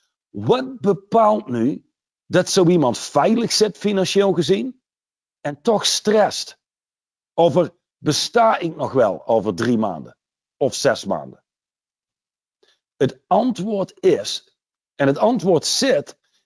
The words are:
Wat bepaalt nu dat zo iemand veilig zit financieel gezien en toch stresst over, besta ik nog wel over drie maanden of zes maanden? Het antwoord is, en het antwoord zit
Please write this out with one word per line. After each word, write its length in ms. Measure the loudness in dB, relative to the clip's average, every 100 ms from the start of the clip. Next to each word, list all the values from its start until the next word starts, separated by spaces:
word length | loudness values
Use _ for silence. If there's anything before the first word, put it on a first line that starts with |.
| _ _ _
Wat 500 | -8 -2 -2 -2 -4
bepaalt 680 | -4 -4 0 2 2 2 -4
nu 420 | -2 -2 -4 _ _ _ _ _
dat 220 | 0 2
zo 180 | 2 4
iemand 320 | 4 2 -2
veilig 540 | -4 0 2 0 0
zit 260 | 0 0 -2
financieel 540 | -4 -2 0 2 2
gezien 500 | 0 0 -2 -2 -12 _ _ _ _ _ _
en 220 | -10 -4
toch 240 | -2 0 0
stresst 720 | -2 0 2 2 -2 -12 -18 _ _ _ _ _ _ _
over, 400 | 0 2 2 -2 -6 _ _
besta 600 | -4 -2 -2 2 2 2
ik 180 | -4 -6
nog 160 | -2
wel 340 | 2 2 0 0
over 280 | 0 0
drie 240 | -2 -2 0
maanden 380 | -2 -6 -14 _ _ _ _ _
of 180 | -4
zes 300 | 0 -2 -2
maanden? 400 | -4 -8 -8 -20 _ _ _ _ _ _ _ _ _ _ _ _ _ _ _ _
Het 240 | -4 -4 _
antwoord 800 | 0 0 -4 -4 -4 -6 _
is, 540 | 2 2 -2 -10 -14 _ _ _ _
en 120 | -2 0
het 120 | 2
antwoord 480 | 0 0 0 0 0
zit 520 | -2 0 0 -4 _ _ _